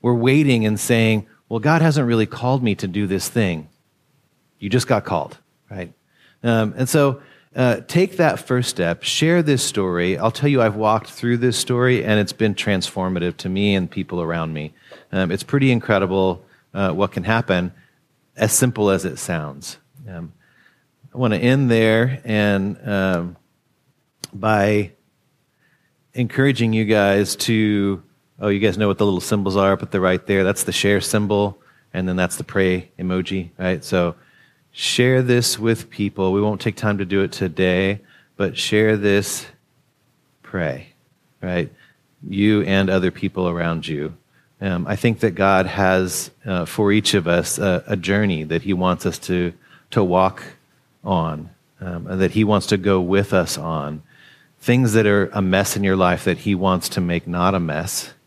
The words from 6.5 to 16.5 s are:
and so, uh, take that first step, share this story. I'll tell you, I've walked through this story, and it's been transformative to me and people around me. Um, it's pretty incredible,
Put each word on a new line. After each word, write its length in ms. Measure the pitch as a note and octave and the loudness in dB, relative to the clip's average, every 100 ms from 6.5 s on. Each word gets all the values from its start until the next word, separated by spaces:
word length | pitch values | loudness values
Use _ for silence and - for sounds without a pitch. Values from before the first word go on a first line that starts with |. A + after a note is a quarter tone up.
| A2+ G#2+ G#2+ | 2 0 -2
and 100 | B2+ | 0
so, 340 | D3+ C#3+ C3 - - _ - | 2 2 0 -12 -20 _ -2
uh, 240 | B2+ G#2+ - | 0 0 -2
take 300 | E3+ F#3 F#3 | 0 0 2
that 200 | D#3+ F#2 | 0 0
first 320 | - B2+ A#2+ | -2 -2 -2
step, 340 | - E2+ E2+ | -2 -2 -2
share 380 | - - D#3 F3 | -4 0 2 2
this 220 | D#3 C3+ | 2 0
story. 540 | - G#2 F#2 F2 F2 F#2+ | 0 -2 -2 0 0 0
I'll 120 | A2 | -2
tell 200 | - C#3+ | 0 0
you, 120 | C3+ | 4
I've 140 | A2+ G#2 | 2 2
walked 340 | G#2+ A2 - | 0 0 -2
through 280 | - A#2+ A#2+ | -6 -2 0
this 200 | B2 A#2+ | 0 -2
story, 460 | - B2 B2+ A#2+ | -2 0 2 2
and 160 | G#2 G#2+ | 2 0
it's 140 | G2+ | 0
been 200 | - A2 | 0 -2
transformative 840 | G2 - F#2+ F2+ - F#2 F#2 F2 E2 | 0 -2 -2 -2 -6 -4 -2 -4 -4
to 120 | F#2 | -6
me 260 | F#2+ G2+ G2 | -2 0 0
and 140 | F2 | -2
people 320 | - F2 F2 | -6 -6 -6
around 300 | E2 E2+ D#2+ | -4 -4 -4
me. 220 | D#2 D2+ _ _ - _ | -6 -10 _ _ -20 _
Um, 180 | G2 F#2 | -4 -2
it's 120 | E2+ | -4
pretty 280 | - C#3 C3+ | -2 0 2
incredible, 720 | A#2+ - G2+ F#2+ F#2+ F#2+ F2+ - | 2 2 0 2 2 0 -2 -10